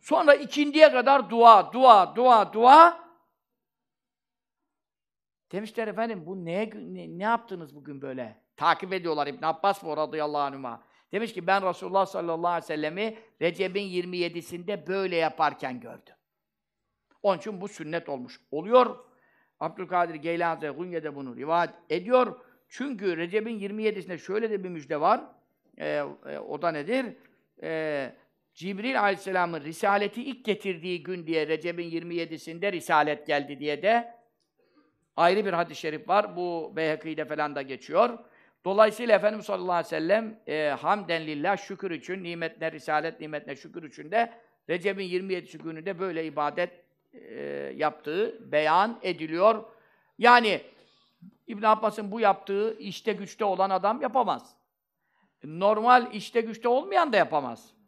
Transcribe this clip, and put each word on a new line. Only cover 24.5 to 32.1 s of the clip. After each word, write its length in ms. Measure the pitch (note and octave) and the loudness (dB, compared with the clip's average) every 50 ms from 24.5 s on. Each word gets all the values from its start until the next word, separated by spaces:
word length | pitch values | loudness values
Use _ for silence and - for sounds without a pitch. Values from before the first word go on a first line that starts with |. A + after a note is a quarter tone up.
de 140 | G#3+ G3 F#3 | -6 -6 -8
bir 40 | F#3 | -8
müjde 320 | F3 D#3+ C#3+ C3+ D#3+ D3 | -12 -12 -10 -8 -6 0
var. 200 | D3+ F3+ A3 C#4 D#4 - _ _ _ _ _ _ _ _ _ - | 2 2 2 0 -2 -14 _ _ _ _ _ _ _ _ _ -10
Ee, 260 | D#3 D3+ D3+ D3 C#3+ C#3+ D3 D3 - | -8 -4 -4 -4 -4 -6 -10 -16 -14
e, 120 | - D3 - | -12 -12 -12
o 240 | - - D3 D3 D#3 | -10 -10 -10 -4 -4
da 80 | E3+ | -4
nedir? 460 | D#3+ D3 D3 D#3+ A#3 C4 C4 A3 - - _ _ _ _ _ _ _ _ - | -4 -4 -6 -4 -4 -4 -4 -6 -12 -18 _ _ _ _ _ _ _ _ -10
Ee, 540 | D#3+ D#3+ D#3+ D#3 D#3 D3+ C#3+ C3+ A#2+ - _ _ _ _ _ _ _ _ | -8 -6 -6 -6 -4 -4 -6 -6 -8 -12 _ _ _ _ _ _ _ _
Cibril 440 | - D#3 F#3 G3+ F#3+ G#3+ B3+ C4+ B3 | -12 -10 -10 -8 -6 -6 -4 -2 0
Aleyhisselam'ın 600 | G#3 G3+ G3 F3 - G3 F#3+ F#3 F3+ E3+ E3+ D#3+ | 0 0 0 -2 -6 -4 -2 -2 -2 -2 -4 -8
Risaleti 640 | C#3 D3+ E3 - - G3+ G3+ G3+ G#3 G3 G#3 A#3 A#3+ | -10 -12 -10 -2 0 2 2 2 0 -2 -6 -8 -10
ilk 200 | C#4+ B3 - - | -10 -12 -10 -4
getirdiği 580 | G#3+ G3 G3 - G3 F3+ E3+ D#3 F#3 F3+ F3 C#3+ | -4 -4 -4 -4 -8 -8 -6 -6 -6 -6 -6 -6
gün 240 | D#3+ F#3 F3+ E3 | -8 -10 -10 -6
diye 220 | D#3 E3 D#3+ D3+ D3 | -2 -2 -2 0 0
Recep'in 420 | D#3+ D#3 D3 F3 E3+ F3 E3+ E3+ | -4 -4 -4 -8 -8 -8 -10 -8
yirmi 240 | E3 E3 E3 F3 | -8 -8 -8 -6